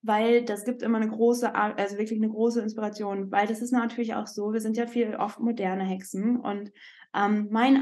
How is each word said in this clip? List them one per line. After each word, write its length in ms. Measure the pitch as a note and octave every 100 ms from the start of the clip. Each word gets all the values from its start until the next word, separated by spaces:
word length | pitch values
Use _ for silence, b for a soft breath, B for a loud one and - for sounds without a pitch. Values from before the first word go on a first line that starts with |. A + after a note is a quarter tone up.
weil 420 | G#3+ G#3+ A3+ A#3+
das 220 | A#3 G3+ B3
gibt 160 | B3
immer 160 | A3 A3
eine 120 | G#3+
große 440 | A3 A#3 A#3+ A#3+
A-, 200 | G#3 G#3
also 240 | G#3 G3 G3+
wirklich 220 | G#3+ A3
eine 100 | A3
große 320 | G#3+ A#3 A#3
Inspiration, 680 | G#3+ A3 G#3+ G#3 G#3 G3 F#3+
weil 160 | G3+ G#3
das 140 | A3
ist 100 | A#3+
natürlich 440 | B3 A3+ A#3 A3+ -
auch 100 | G#3+
so, 260 | - G#3
wir 60 | A3
sind 140 | A3 A3
ja 100 | A#3+
viel 280 | A#3+ A3 -
oft 240 | G#3 -
moderne 440 | A#3 A#3 F#3 F#3+
Hexen 540 | F#3+ F#3+ - F#3+ A3 B3
und, 340 | - G3+ G#3 B B B B
ähm, 360 | - G3+ G#3 G#3
mein 260 | A3 B3+ C4+